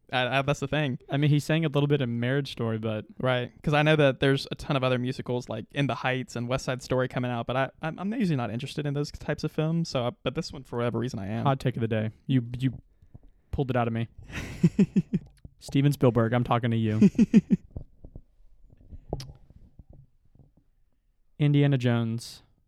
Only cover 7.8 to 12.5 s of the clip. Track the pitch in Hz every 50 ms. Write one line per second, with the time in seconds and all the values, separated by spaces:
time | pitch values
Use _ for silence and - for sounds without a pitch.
7.8 | - 160 156 - 180 202 226 269 208 170 151 127 120 107 107 127 139 - - -
8.8 | 127 147 139 147 147 - - - - - 147 - - 151 - - 156 160 165 170
9.8 | 165 - - 131 117 120 - _ - 123 120 156 170 - - 143 127 - 123 120
10.8 | 120 120 110 113 117 131 120 107 98 95 110 117 117 139 135 135 - 131 - 123
11.8 | 117 110 113 107 107 110 - _ _ - 135 127 120 120